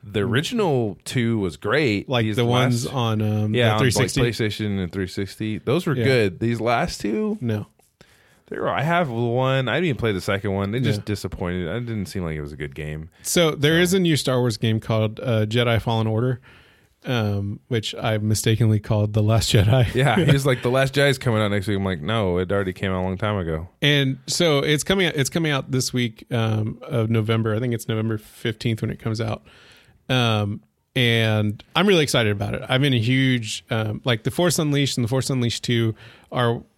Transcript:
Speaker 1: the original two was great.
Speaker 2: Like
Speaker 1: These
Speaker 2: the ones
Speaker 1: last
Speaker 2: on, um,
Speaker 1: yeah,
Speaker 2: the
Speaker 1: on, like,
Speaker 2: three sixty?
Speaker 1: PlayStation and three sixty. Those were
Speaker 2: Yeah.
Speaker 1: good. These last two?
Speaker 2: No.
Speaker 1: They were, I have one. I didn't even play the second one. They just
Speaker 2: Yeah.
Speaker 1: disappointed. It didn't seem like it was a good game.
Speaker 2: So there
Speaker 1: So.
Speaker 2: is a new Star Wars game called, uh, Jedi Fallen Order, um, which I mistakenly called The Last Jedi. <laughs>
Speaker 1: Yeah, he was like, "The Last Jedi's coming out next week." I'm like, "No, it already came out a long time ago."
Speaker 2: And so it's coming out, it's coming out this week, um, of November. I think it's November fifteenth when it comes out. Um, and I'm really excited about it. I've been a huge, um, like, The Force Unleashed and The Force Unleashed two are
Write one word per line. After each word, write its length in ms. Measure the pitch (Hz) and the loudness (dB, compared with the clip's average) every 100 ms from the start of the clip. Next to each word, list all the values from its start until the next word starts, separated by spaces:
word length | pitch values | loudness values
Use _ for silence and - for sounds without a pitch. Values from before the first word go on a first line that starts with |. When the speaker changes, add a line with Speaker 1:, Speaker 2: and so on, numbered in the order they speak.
Speaker 1:
the 160 | 104 104 | -6 -2
original 800 | 101 117 160 240 196 131 113 90 | 0 0 0 -2 0 0 -2 -6
two 360 | - 135 117 113 | -6 -2 0 0
was 180 | 92 - | -2 -4
great. 500 | 104 123 143 101 - | -2 2 2 0 0
Speaker 2:
Like 160 | 127 110 | 0 0
Speaker 1:
These 100 | 104 | 0
Speaker 2:
the 100 | 120 | 2
ones 400 | 123 127 120 131 | 2 2 0 -2
Speaker 1:
last 80 | |
Speaker 2:
on, 280 | 139 117 107 | -2 0 0
um, 340 | 107 107 107 110 | 0 0 0 2
Speaker 1:
yeah, 140 | 117 | 2
Speaker 2:
the 20 | |
Speaker 1:
on, 0 | |
like, 80 | 107 | 4
Speaker 2:
three 120 | 131 | 2
sixty? 300 | 98 - - | 2 0 2
Speaker 1:
PlayStation 640 | 120 104 110 - 107 98 | 0 0 -4 -2 -4 -2
and 80 | 90 | -4
three 160 | 95 90 | -4 -6
sixty. 500 | - 98 - 110 107 | -6 -8 -6 -6 -6
Those 300 | - 147 180 | -2 -2 0
were 80 | 135 | 0
Speaker 2:
Yeah. 80 | |
Speaker 1:
good. 360 | 110 127 104 85 | 2 2 2 0
These 220 | 113 117 | -2 0
last 400 | 110 120 170 - | 0 0 -2 -4
two? 360 | 202 214 214 214 | -4 -2 -4 -4
Speaker 2:
No. 260 | 120 107 - _ _ _ - _ _ _ _ | -2 -4 -6 _ _ _ -20 _ _ _ _
Speaker 1:
They 120 | - | -6
were, 80 | - | -4
I 120 | 95 | -2
have 280 | 143 170 160 | 0 0 -2
one. 600 | 117 120 120 131 135 127 | -2 -2 0 0 0 0
I 60 | 123 | 0
didn't 100 | 180 | -2
even 120 | 113 | -2
play 140 | 117 | -2
the 80 | 95 | -2
second 320 | 95 98 104 | -2 -2 -2
one. 200 | 98 98 | -4 -2
They 100 | 117 | -2
just 180 | 117 104 | -2 -2
Speaker 2:
Yeah. 60 | - | -4
Speaker 1:
disappointed. 600 | 104 95 - 90 90 85 | -6 -6 -6 -6 -4 -4
It 160 | 107 120 | -6 -6
didn't 220 | 113 90 | -6 -6
seem 160 | 98 | -6
like 120 | 85 78 | -6 -6
it 60 | |
was 100 | 73 | -8
a 60 | 73 | -10
good 180 | 73 69 | -12 -10
game. 340 | 76 78 80 _ | -10 -10 -12 _
Speaker 2:
So 300 | - - 165 | -2 2 2
there 260 | 151 147 165 | 4 4 4
Speaker 1:
So. 40 | |
Speaker 2:
is 120 | 180 | 4
a 60 | 190 | 2
new 180 | 170 147 | 2 2
Star 220 | - 127 | 2 2
Wars 180 | 123 107 | 2 0
game 240 | 117 110 | 0 0
called, 400 | - 110 110 110 | 0 0 0 -2
uh, 240 | - 113 107 | -2 0 2
Jedi 360 | 117 120 113 | 2 2 2
Fallen 240 | - 113 110 | 2 0 0
Order, 340 | 110 123 123 - - - _ _ _ - | 0 0 -2 -8 -20 -20 _ _ _ -4
um, 560 | 120 107 101 101 104 _ | -2 0 -2 -4 -8 _
which 260 | 120 104 - | -4 -4 -4
I 220 | 120 110 | -2 0
mistakenly 640 | 107 107 - 107 113 107 | 0 0 2 2 4 2
called 320 | - 107 107 | 2 0 2
The 100 | 107 | 2
Last 300 | 104 113 - | 2 2 4
Jedi. 420 | 120 98 135 104 120 | 4 6 4 4 2
<laughs> 0 | |
Speaker 1:
Yeah, 220 | 139 117 | 2 4
he 120 | 156 | 4
was 120 | 139 139 | 4 2
like, 180 | 123 | 0
"The 60 | 123 | 2
Last 240 | 131 135 | 2 2
Jedi's 240 | 143 143 135 | 2 2 2
coming 240 | 127 110 | 2 2
out 60 | 107 | 2
next 180 | 101 98 | 0 0
week." 100 | 98 | 0
I'm 80 | 95 | 0
like, 160 | 87 | -2
"No, 380 | 76 113 95 87 | -2 0 0 0
it 120 | 92 | 0
already 220 | 101 95 | 0 -2
came 180 | 90 98 | -2 -2
out 80 | 92 | -2
a 40 | |
long 140 | 92 92 | -2 -2
time 200 | 107 104 | -2 -2
ago." 320 | 82 80 87 _ | -2 -4 -6 _
Speaker 2:
And 360 | 147 143 135 135 - | 2 2 0 -4 -6
so 320 | - 175 143 | 0 2 2
it's 240 | 139 151 | 2 0
coming 240 | - 196 175 | 2 2 2
out, 80 | - | 0
it's 140 | 131 | -2
coming 220 | 170 160 | 0 -2
out 180 | 139 - | -2 -2
this 220 | 131 123 | -2 -2
week, 320 | 127 120 - - | -2 -4 -6 -6
um, 480 | 120 110 110 110 - | -2 0 0 -2 -6
of 280 | - 123 110 | -4 -2 2
November. 460 | 113 107 113 113 107 | 0 2 0 0 -2
I 40 | |
think 140 | 123 | -2
it's 140 | 117 - | -4 -4
November 300 | 110 110 107 | -2 -2 -4
fifteenth 640 | - - 120 107 120 113 | -8 -8 -6 -4 -2 -2
when 100 | 110 | -4
it 80 | - | -4
comes 220 | 113 110 | -6 -4
out. 220 | 110 - - - - - _ _ _ | -4 -6 -10 -20 -20 -20 _ _ _
Um, 500 | 127 120 107 101 104 _ _ _ | 0 2 2 0 -4 _ _ _
and 720 | - 120 117 110 107 107 104 - | 0 2 4 2 2 0 -4 -4
I'm 140 | - 196 | 0 4
really 160 | 185 | 4
excited 300 | 147 135 110 | 4 2 2
about 200 | 101 107 | 0 -4
it. 100 | - - | -6 -2
I've 140 | 131 | 0
been 120 | 143 | 2
a 60 | 127 | 2
huge, 640 | 113 131 131 123 107 - _ | 2 2 2 0 -2 -10 _
um, 320 | 117 107 101 | -4 -2 -4
like, 200 | - 117 | -2 -2
The 80 | - | -2
Force 280 | - 175 - | 0 0 2
Unleashed 380 | 151 143 135 - | 0 0 0 0
and 80 | 117 | -2
The 20 | |
Force 220 | 131 - | -2 0
Unleashed 340 | 131 120 - | 0 0 -2
two 320 | - 117 113 110 - - _ | 0 2 0 -2 -14 -20 _
are 280 | - 120 120 - | 0 0 0 -8